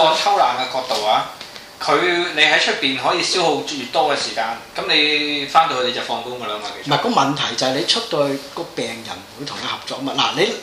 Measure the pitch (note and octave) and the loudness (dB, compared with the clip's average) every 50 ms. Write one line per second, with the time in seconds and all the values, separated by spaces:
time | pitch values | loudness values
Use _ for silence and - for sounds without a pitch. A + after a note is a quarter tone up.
0 | E3 D#3 D#3 - - G3+ G3+ G3 - B2+ B2 C3 B2+ B2 - C3 B2+ - A#2 A2 | 6 6 6 4 4 4 4 6 4 4 2 0 -2 -4 -4 -4 -2 -2 -2 0
1 | G#2 G#2+ A2 A2+ - - - - - - - - - - - - - D3+ C#3+ D3 | 2 2 2 2 2 -2 -8 -14 -14 -16 -16 -16 -18 -16 -12 -6 0 2 2 4
2 | F3 F3+ F3 E3+ F3 - D#3 D3+ D3+ D3+ D3+ D#3 - - G#3 - D3 C3+ C3+ C3 | 4 2 2 2 0 0 2 2 4 4 4 4 2 2 0 0 0 0 0 0
3 | C3 D3+ F3 F3 D3+ - - F#3 E3+ D#3+ D3 C3+ - - D3+ C#3 A#2+ A#2+ - E3+ | 0 0 0 0 0 0 0 2 2 2 2 0 -2 -4 -6 -6 -6 -2 0 2
4 | D#3 D3+ C#3+ C3 - - - A#2 A2+ A2+ A#2 A2+ - - - - - - D#3+ D3+ | 2 2 2 0 -2 -4 -2 -2 -2 -2 -4 -6 -10 -12 -8 -6 -2 2 2 2
5 | D3+ D3+ D3+ D3 D3 D3 D3 C#3+ C#3+ C3+ - D#3+ D#3+ C#3 C3+ B2+ B2 B2 A#2+ B2 | 4 2 2 0 -2 -2 -4 -4 -4 2 4 4 4 4 2 0 0 0 -2 -2
6 | - - A#2+ A#2+ B2 B2 B2 B2 A#2 G#2+ G#2+ G#2+ G#2+ G2+ - - - C#3+ D3 - | -4 -4 -4 -6 -6 -8 -8 -8 -6 -6 -6 -6 -8 -8 -10 -8 -2 0 2 2
7 | - A#3 A#3 E3+ C3+ C3+ D3 D3 - - A2+ - C3 C3 C3 C#3+ E3+ - - A3+ | 2 2 4 4 4 2 2 0 -2 -4 -2 0 0 0 0 0 0 0 0 0
8 | A3 - - D3+ C#3+ C#3 C#3 C3+ - - - F3 E3+ - - - B2 A2+ A2+ A2+ | 0 -2 0 0 2 2 0 -4 -6 -10 -8 -8 -8 -8 -6 -6 -6 -6 -6 -10
9 | A2+ A2+ - - G2+ - - - C#3+ - - - - B2+ - - - - B2 - | -10 -10 -12 -12 -12 -16 -12 -12 -10 -10 -8 -8 -6 -6 -8 -8 -8 -10 -8 -6
10 | C3+ C3+ - C3+ B2+ - - C#3+ F3+ A3+ A3 - | -6 -4 -2 0 0 0 2 0 0 0 0 -2